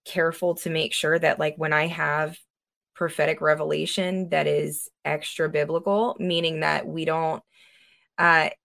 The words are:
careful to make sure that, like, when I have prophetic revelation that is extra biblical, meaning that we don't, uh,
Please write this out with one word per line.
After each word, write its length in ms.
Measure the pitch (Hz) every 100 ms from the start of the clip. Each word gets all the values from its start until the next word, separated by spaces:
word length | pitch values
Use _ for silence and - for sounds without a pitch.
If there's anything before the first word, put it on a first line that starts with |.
careful 500 | - 180 165 165 175 170
to 140 | 170
make 220 | 160 151
sure 240 | - 156 165
that, 200 | 156 -
like, 180 | 156 151
when 160 | 156
I 140 | 151 165
have 520 | 165 151 151 156 170 _ _ _ _ _
prophetic 460 | - 165 160 151 156
revelation 880 | 156 151 156 151 160 - 180 190 175
that 160 | 156 151
is 440 | 147 151 151 - _
extra 440 | 151 151 - - 156
biblical, 680 | 151 147 165 196 202 240 -
meaning 400 | 180 170 165 160
that 260 | 156 151 151
we 180 | 165 160
don't, 360 | 160 160 - _ _ _ _ _ _ _ -
uh, 320 | 170 160 151 -